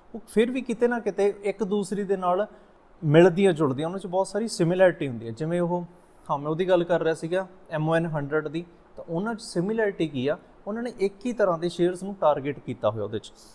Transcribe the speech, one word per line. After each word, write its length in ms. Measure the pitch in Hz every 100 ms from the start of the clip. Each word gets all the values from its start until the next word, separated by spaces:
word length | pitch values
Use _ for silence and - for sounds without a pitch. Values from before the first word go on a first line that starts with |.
| -
ਉਹ 60 | 220 -
ਫਿਰ 220 | 208 233
ਵੀ 100 | 262
ਕਿਤੇ 280 | - 220 240
ਨਾ 120 | 240
ਕਿਤੇ 340 | 208 180 202 202
ਇੱਕ 220 | 202 190
ਦੂਸਰੀ 400 | 202 208 190 202
ਦੇ 120 | 190 190
ਨਾਲ 300 | 180 180 208 - - _ _ -
ਮਿਲਦੀਆਂ 480 | 156 151 185 170 196
ਜੁੜਦੀਆਂ, 340 | 156 147 131 160
ਉਹਨਾਂ 140 | 190
'ਚ 60 | 190
ਬਹੁਤ 200 | 185 190
ਸਾਰੀ 220 | 202 226
ਸਿਮਿਲੈਰਿਟੀ 600 | - 170 185 185 - 139
ਹੁੰਦੀ 180 | 117 117
ਹੈ। 60 |
ਜਿਵੇਂ 280 | 113 156 175
ਉਹ, 240 | 175 180 175 - - - -
ਹਾਂ, 80 | 143
ਮੈਂ 120 | 147
ਉਹਦੀ 180 | 160 185
ਗੱਲ 160 | 175
ਕਰ 180 | 170 165
ਰਿਹਾ 120 | 151
ਸੀਗਾ 320 | 156 160 180 185 - -
ਐਮ 180 | 156 156
ਓ 60 |
ਐਨ 120 | 165 170
ਹੰਡਰਡ 420 | 151 139 156 147
ਦੀ, 160 | 160 175 - - -
ਤਾਂ 80 | -
ਉਹਨਾਂ 260 | 165 214
'ਚ 80 | 220
ਸਿਮਿਲੈਰਿਟੀ 640 | - 175 185 226 208 202 160
ਕੀ 200 | 139 131
ਆ? 100 | 170 - - 196
ਉਹਨਾਂ 160 | 226
ਨੇ 100 | 240 -
ਇੱਕ 280 | 196 - 247
ਹੀ 60 |
ਤਰ੍ਹਾਂ 260 | 240 196 165
ਦੇ 100 | 175
ਸ਼ੇਅਰਸ 340 | 175 175 180
ਨੂੰ 120 | 190
ਟਾਰਗੇਟ 440 | 196 156 147 139 131
ਕੀਤਾ 320 | - 113 107
ਹੋਇਆ 140 | 110
ਉਹਦੇ 140 | 101 107
'ਚ, 140 | - - -